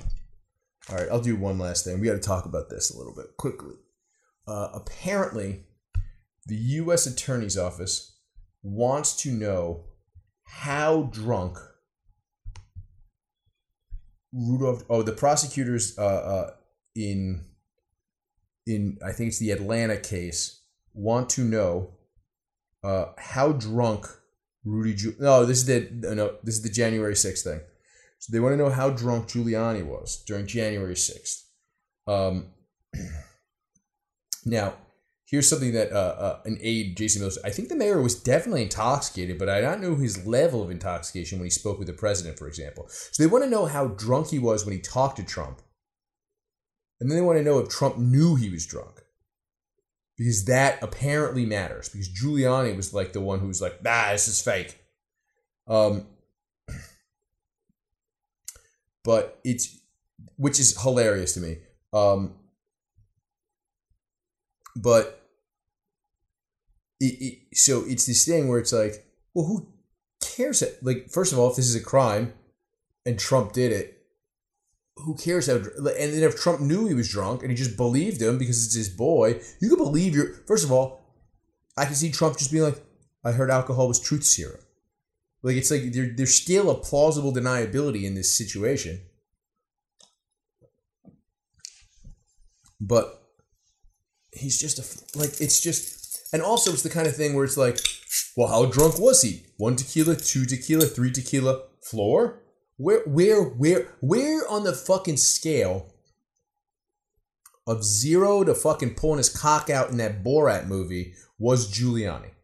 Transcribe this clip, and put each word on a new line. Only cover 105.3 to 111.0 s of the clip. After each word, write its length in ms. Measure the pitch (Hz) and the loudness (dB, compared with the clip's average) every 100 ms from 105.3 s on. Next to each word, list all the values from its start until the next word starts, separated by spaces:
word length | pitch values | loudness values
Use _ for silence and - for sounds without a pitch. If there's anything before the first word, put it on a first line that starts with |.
| - 160 135 95 95 - _ _ _ _ _ _ _ _ _ _ _ _ _ _ _ _ _ - | 2 0 2 2 -2 -8 _ _ _ _ _ _ _ _ _ _ _ _ _ _ _ _ _ -4
of 180 | 110 | -2
zero 600 | 104 104 143 175 202 202 | 0 0 4 4 6 4
to 100 | 170 | 4
fucking 400 | 120 156 151 123 | 2 2 0 -2
pulling 240 | - 156 147 | 0 0 2
his 100 | 120 | 0
cock 420 | - 151 151 - | 2 4 4 2
out 200 | 135 123 | 0 0
in 60 | 120 | 0
that 240 | 107 104 | -2 -2
Borat 420 | 101 151 139 98 92 | 2 4 4 2 -2
movie 480 | 95 90 90 | -4 -4 -6